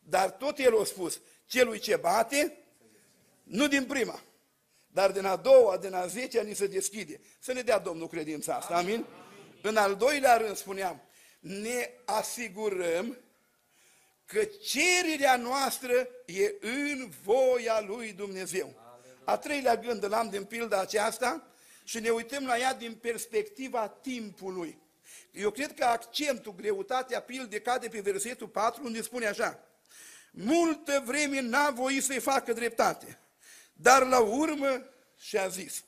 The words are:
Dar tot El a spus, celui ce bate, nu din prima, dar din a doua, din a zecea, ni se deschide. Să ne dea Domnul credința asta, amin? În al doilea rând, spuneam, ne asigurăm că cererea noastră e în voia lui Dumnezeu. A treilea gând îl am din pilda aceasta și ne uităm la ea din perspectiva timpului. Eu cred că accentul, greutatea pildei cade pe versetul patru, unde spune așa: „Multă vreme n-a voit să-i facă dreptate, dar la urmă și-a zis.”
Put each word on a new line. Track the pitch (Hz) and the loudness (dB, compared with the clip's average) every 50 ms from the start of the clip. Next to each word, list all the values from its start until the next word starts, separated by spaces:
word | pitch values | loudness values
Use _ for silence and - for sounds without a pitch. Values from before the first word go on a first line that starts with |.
Dar | _ - 151 185 190 190 | _ 0 0 2 2 2
tot | 185 - 262 285 294 285 | -2 -4 -6 -6 -4 2
El | 269 254 226 220 | 2 4 4 4
a | 202 | 0
spus, | 196 - 196 180 160 - - _ _ _ _ _ | 0 -4 -6 -6 -6 -6 -8 _ _ _ _ _
celui | _ - 247 254 233 220 202 | _ 4 4 4 4 4 -4
ce | - 208 202 | -2 0 0
bate, | 165 - 170 185 220 226 - 285 285 294 339 - - - _ _ _ _ _ _ _ _ _ _ _ _ _ _ _ _ | 2 2 2 4 4 2 2 2 0 0 0 -2 -10 -20 _ _ _ _ _ _ _ _ _ _ _ _ _ _ _ _
nu | - - 202 285 | -8 0 0 2
din | 294 277 277 262 | 2 2 0 0
prima, | 233 277 269 226 180 160 - - _ _ _ _ _ _ _ _ _ _ _ _ | 0 -2 -2 -2 -2 -4 -12 -14 _ _ _ _ _ _ _ _ _ _ _ _
dar | _ _ 165 196 196 | _ _ 2 2 2
din | 185 196 190 | 2 2 0
a | 196 190 | 0 -2
doua, | 170 160 254 269 262 240 208 185 | 0 6 10 10 10 10 8 4
din | 185 190 196 185 | 0 -4 -4 -4
a | 180 180 | -4 -4
zecea, | 180 160 220 254 262 - - 208 | -4 -4 -6 -8 -2 -2 -2 -2
ni | 208 202 | -2 -4
se | 170 202 | -4 -4
deschide. | 196 170 190 185 - 196 214 190 151 - - _ _ _ _ | -2 -2 -2 -4 -4 -6 -8 -10 -10 -12 -18 _ _ _ _
Să | - - 254 | -8 -8 -6
ne | 254 | -6
dea | 247 220 226 196 | 0 2 0 2
Domnul | 170 190 170 160 165 160 | 2 -2 -6 -6 -8 -8
credința | - 165 156 156 156 147 - - 143 | -6 -6 -6 -6 -8 -8 -6 -4 -4
asta, | - - - 170 | -4 -4 -2 0
amin? | 170 175 185 214 233 - - - - - - - - - - - - - | 0 0 0 -2 -4 -4 -8 -12 -20 -20 -20 -20 -20 -20 -20 -20 -6 -4
În | 202 220 | 0 4
al | 220 208 196 202 | 4 4 4 2
doilea | 190 220 262 302 285 262 262 240 | 2 2 2 2 4 6 6 6
rând, | 226 226 214 190 | 6 4 -2 -4
spuneam, | - - 190 196 196 190 180 160 135 - _ _ - - - _ _ | -6 -10 -10 -8 -6 -4 -6 -6 -8 -16 _ _ -20 -20 -20 _ _
ne | _ 160 190 196 208 226 247 247 240 - - - - | _ -10 -10 -8 -6 -4 -4 -4 -4 -6 -10 -14 -6
asigurăm | - 202 214 196 - - - 240 214 180 196 220 214 196 185 180 170 165 170 196 240 269 - - _ _ _ _ _ _ _ _ _ _ _ _ _ _ _ _ _ _ _ _ | -2 -2 -2 -2 -2 -6 -8 -10 -10 -8 -6 -4 -4 -2 -2 -2 0 0 0 -2 -4 -8 -10 -16 _ _ _ _ _ _ _ _ _ _ _ _ _ _ _ _ _ _ _ _
că | - - 208 214 | -6 -2 -2 -2
cererea | 208 - - - - - 247 311 359 359 359 359 320 311 294 277 269 254 | -2 -4 -12 -8 -6 0 2 4 4 4 4 2 0 0 2 4 4 4
noastră | 247 240 240 254 277 277 247 - - - 247 247 247 254 247 - - - | 4 2 -2 0 0 0 0 -2 -4 -4 0 2 2 2 0 -8 -18 -16
e | - 175 190 196 208 202 - | -10 -2 0 0 0 0 -4
în | - 208 240 277 285 294 294 262 262 214 151 127 - | -6 -4 -4 -2 -2 -4 -4 -6 -8 -12 -14 -16 0
voia | 190 220 262 262 254 254 247 226 226 220 220 | 2 4 4 6 4 4 2 0 0 0 0
lui | 214 196 202 247 233 220 202 | -2 -4 -8 -8 -8 -10 -10
Dumnezeu. | 180 202 202 190 185 190 175 156 185 151 135 127 - - - - - - - - - - | -10 -10 -8 -8 -8 -8 -6 -4 -4 -6 -6 -10 -20 -20 -20 -20 -20 -20 -20 -20 -10 -2
A | - - | 0 0
treilea | - - 285 294 285 262 247 233 | 0 0 -2 -4 0 2 2 2
gând | 220 - 240 240 202 190 | 2 0 -4 -4 -4 -2
îl | 202 208 | -2 0
am | 226 233 214 | 0 0 -2
din | 185 202 196 | -4 -8 -8
pilda | 196 226 233 233 226 208 190 | -6 -6 -6 -4 -2 0 -2
aceasta | 190 185 - 214 202 226 220 - 247 247 311 330 - - _ _ _ - - - _ | -2 0 -2 0 0 0 -2 -2 -2 -2 -2 -4 -10 -16 _ _ _ -20 -20 -20 _
și | - - 233 | -10 -8 -4
ne | 220 233 | 0 0
uităm | 233 226 233 233 269 285 269 | 0 0 -2 -6 -8 -6 -2
la | 254 240 233 | -2 0 0
ea | 247 262 262 | 0 0 -2
din | - 233 233 226 | -2 -8 -12 -14
perspectiva | 214 - 233 233 214 - - - 214 208 214 - - 262 262 214 240 220 202 | -10 -6 -6 -6 -6 -8 -4 -4 -4 -4 -4 -8 -12 -12 -6 -4 -4 -4 -4
timpului. | 208 - _ 269 254 240 220 208 180 - 185 190 185 185 170 156 - - _ _ _ _ _ - - - - _ | -8 -12 _ -8 -8 -8 -8 -10 -14 -12 -12 -10 -8 -8 -8 -8 -10 -16 _ _ _ _ _ -20 -20 -20 -20 _
Eu | _ - 196 208 | _ -4 -4 -4
cred | 202 214 277 302 311 | -2 -2 -8 -8 -4
că | - 277 | -2 0
accentul, | 240 233 226 - - - - 294 294 262 226 - 220 196 | 2 2 0 -2 -8 -6 -4 -2 -2 -2 -4 -6 -14 -16
greutatea | 175 165 202 208 196 190 - 254 254 254 254 233 208 | -6 -4 -2 -2 -2 -4 -4 -4 -4 -4 -4 -6 -8
pildei | - - 247 262 262 220 196 208 202 | -6 -8 -12 -12 -10 -8 -8 -6 -2
cade | 247 240 262 240 226 | -2 -2 -2 -2 -6
pe | - 214 | -10 -6
versetul | 196 202 196 190 190 233 247 - 233 202 | -4 -2 -2 -2 -4 -6 -8 -10 -12 -8
patru, | - 190 208 233 233 - 294 | -4 0 0 0 0 -2 -8
unde | 240 226 226 220 | -8 -6 -6 -8
spune | - 240 247 233 | -6 -6 -4 -2
așa: | 208 202 208 233 180 151 - - _ _ _ _ _ - - - - - - - _ _ | -2 -2 0 -2 -4 -4 -8 -20 _ _ _ _ _ -20 -20 -20 -20 -20 -20 -20 _ _
„Multă | - 170 220 311 339 339 330 311 302 - - 285 277 262 | -8 0 2 4 4 4 4 0 -2 -2 0 0 0 0
vreme | 226 254 294 302 285 277 269 | 0 0 0 0 0 0 -2
n-a | 262 233 226 277 294 294 | -2 2 2 4 4 2
voit | 277 226 262 262 269 269 - | 2 0 -2 0 0 0 0
să-i | - 277 247 | -2 -2 -2
facă | - 285 269 269 - - 233 | 0 2 0 0 2 0 -4
dreptate, | 220 233 233 233 - 240 190 156 - - - - - _ _ _ _ _ - - - - _ _ | -2 -2 -4 2 2 2 2 2 0 -10 -18 -20 -20 _ _ _ _ _ -20 -20 -20 -20 _ _
dar | _ 151 240 254 269 262 | _ 8 8 8 8 8
la | 254 262 254 | 6 6 6
urmă | 226 202 214 262 311 320 302 294 269 277 262 247 247 - - _ _ _ _ _ | 6 6 4 2 0 0 0 0 0 0 0 -2 -4 -12 -20 _ _ _ _ _
și-a | - - - 208 190 190 | -16 -6 -4 -2 -2 -2
zis.” | 185 185 185 143 - - - | -6 -8 -10 -10 -10 -12 -12